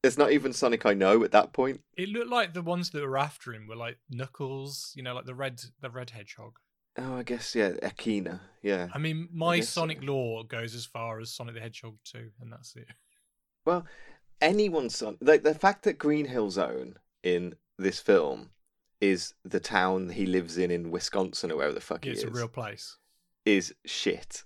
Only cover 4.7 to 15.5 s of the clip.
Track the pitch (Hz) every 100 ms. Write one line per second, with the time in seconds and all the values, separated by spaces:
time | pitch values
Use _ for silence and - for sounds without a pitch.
4.7 | 139 - 139 127 123 - 127 135 120 123
5.7 | _ 131 123 123 117 104 - 113 120 _
6.7 | _ _ - 131 127 120 120 - 117 101
7.7 | 85 - - 113 104 90 92 - _ 101
8.7 | 98 87 139 156 160 165 165 170 175 -
9.7 | - 160 156 135 139 123 113 113 120 113
10.7 | 117 117 117 113 110 113 - 120 113 113
11.7 | 113 117 107 - 120 113 107 117 117 -
12.7 | 120 120 - _ _ _ _ _ _ -
13.7 | 175 175 - - - _ - 156 202 208
14.7 | 160 123 - 110 - 127 160 151